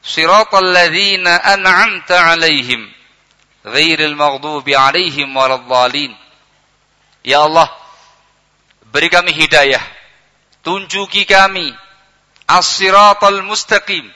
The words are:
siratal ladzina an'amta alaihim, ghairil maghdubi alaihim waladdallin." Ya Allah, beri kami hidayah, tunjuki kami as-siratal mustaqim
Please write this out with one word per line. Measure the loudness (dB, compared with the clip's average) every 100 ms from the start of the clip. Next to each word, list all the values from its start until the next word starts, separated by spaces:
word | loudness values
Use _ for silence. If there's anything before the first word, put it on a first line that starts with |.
siratal | -8 -4 2 2 4 0 2
ladzina | 2 2 0 -2 -2 0 0
an'amta | 2 0 2 2 2 -2 -2 2 2
alaihim, | 2 0 0 -2 -6 -8 -20 _ _ _ _ _ _
ghairil | -8 -2 0 0 -2 -2
maghdubi | -2 -2 -8 -8 -2
alaihim | 2 2 0 -4 -6 -8 -2
waladdallin." | -2 -2 -2 0 0 -2 -10 -12 _ _ _ _ _ _ _ _ _ _ -2
Ya | 0
Allah, | 2 2 0 -2 -20 -20 _ _ _ _ _ _ _ _ _
beri | -4 0
kami | 0 0 -2
hidayah, | 0 2 2 0 -4 -20 -20 _ _ _ _ _
tunjuki | -8 -8 -8 -10 -6 -4 0
kami | 2 2 0 -10 -12 -20 _ _ _ _ _ -2
as-siratal | 0 0 -2 2 4 4 4 2 0
mustaqim | -6 -8 -2 -4 -2 -10 -10